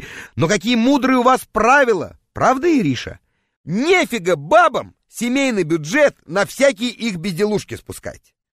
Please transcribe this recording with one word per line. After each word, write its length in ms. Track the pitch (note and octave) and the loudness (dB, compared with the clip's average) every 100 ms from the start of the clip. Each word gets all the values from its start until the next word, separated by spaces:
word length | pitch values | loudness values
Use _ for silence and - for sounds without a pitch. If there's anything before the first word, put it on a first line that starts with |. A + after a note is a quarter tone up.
| - - - - | -14 -18 -12 -4
Но 120 | C3 | -2
какие 280 | G#3 A3+ A#3+ | 0 0 0
мудрые 420 | A#3+ C#4 B3+ B3+ | 2 2 2 2
у 60 | |
вас 180 | A#3+ B3+ - | 4 2 -2
правила, 640 | G#3+ A3+ C#4+ B3 F#3+ F#2+ - _ | -2 2 4 4 0 -4 -14 _
правда, 340 | - G3 C4 E4+ | -2 0 2 2
Ириша? 520 | C#4+ D3+ A#2+ - - _ _ _ _ | 2 0 -2 -6 -16 _ _ _ _
Нефига 720 | - G3 D#4 F#4 C#4+ A#3 F3 D#3+ | -8 -2 2 2 0 -2 -2 -2
бабам 600 | D3 D#4 D#4+ A3 G2 - _ | 2 4 4 0 -10 -16 _
семейный 560 | - A#3+ C4+ C4+ G#3 | -8 -4 0 0 -2
бюджет 540 | D#3 E3 D3 C#4 - - - | -2 -4 -2 2 2 0 -6
на 200 | F#3+ G3 | -4 -4
всякие 440 | - C#4 F#3 A#3+ | 0 0 0 -6
их 280 | F#3 A3+ F3 | -6 -6 -6
безделушки 580 | G3 D#3+ G#3 G#3 - A2 | -6 -2 -2 -2 -6 -14
спускать. 580 | - - E2 - _ _ _ | -14 -14 -14 -16 _ _ _